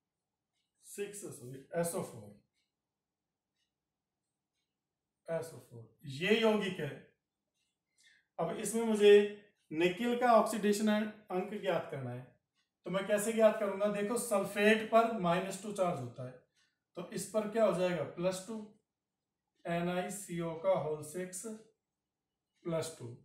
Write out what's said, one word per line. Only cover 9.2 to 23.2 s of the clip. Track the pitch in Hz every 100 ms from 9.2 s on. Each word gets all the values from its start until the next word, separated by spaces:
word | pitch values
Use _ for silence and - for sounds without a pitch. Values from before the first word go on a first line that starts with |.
| 208 - - _ _
निकिल | 151 180 180 240 240
का | 247
oxidation | 220 214 226 202 202 214
अंक | 214 220 - - 185 202 214
ज्ञात | 190 165 -
करना | 143 123
है, | 123 - _ _ _ _ _ 180
तो |
मैं | 190 190
कैसे | 208 220
ज्ञात | 220 214 214
करूंगा? | 202 196 208
देखो, | 202 208 233
सल्फेट | - 196 185 202 208 220 -
पर | 226 226 196
माइनस | 175 180 190 -
टू | 214
चार्ज | 196 175 131
होता | 123 - 127
है, | - _ _ _ _ _ -
तो | 175
इस | 208 -
पर | 214 208
क्या | 226
हो | 208
जाएगा? | 175 180 170 131
प्लस | 170 180 185 -
टू, | 220 208 - _ _ _ _ _ _ _ _
एन | 175 170 175
आई | 180 202
सी | - - 170
ओ | 165 160
का | 190 180
होल | 147 151
सिक्स | 151 185 180 - 226 214 - _ _ _ _ _ _ _ _ _
प्लस | 175 165 151 -
टू, | 120 139